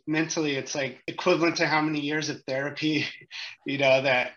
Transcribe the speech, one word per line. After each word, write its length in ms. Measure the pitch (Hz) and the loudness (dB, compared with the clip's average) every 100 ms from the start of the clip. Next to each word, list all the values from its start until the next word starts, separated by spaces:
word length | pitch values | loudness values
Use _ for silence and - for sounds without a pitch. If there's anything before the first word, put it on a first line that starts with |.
| - | -4
mentally, 500 | 156 160 175 151 139 | -2 0 -2 -2 -2
it's, 180 | 131 | -4
like, 280 | 151 135 120 - | -4 -6 -6 -10
equivalent 500 | - 180 170 165 160 | -2 2 4 4 2
to 100 | 160 | 2
how 160 | 156 | 2
many 180 | 151 151 | 0 0
years 300 | 143 151 147 | -2 -2 -2
of 100 | 143 - | -6 -4
therapy, 560 | 131 143 143 151 151 - - - - | -4 -4 -2 -2 0 -2 -8 -16 -14
<laughs> 300 | - - - | -14 -12 -6
you 100 | 139 | 2
know, 240 | 135 131 | 4 4
that 320 | 135 127 123 | 4 2 0